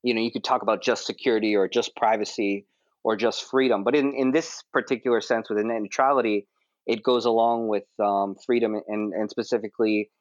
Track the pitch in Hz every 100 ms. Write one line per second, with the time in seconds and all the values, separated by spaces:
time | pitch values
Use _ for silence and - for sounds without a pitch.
0 | 123 113 113 117 - 127 104 104 - 113
1 | - - 135 113 107 104 95 120 - -
2 | 110 110 104 - 101 101 - _ _ _
3 | - 107 113 - - 131 131 104 101 147
4 | 139 135 131 143 160 - - 127 - 123
5 | 127 117 - 117 110 107 110 113 101 -
6 | 135 139 117 104 101 _ _ _ - 110
7 | 131 123 117 113 117 117 113 104 - -
8 | 104 98 98 95 - 120 113 107 - 107
9 | 107 90 107 - 113 117 104 - 110 107
10 | 104 _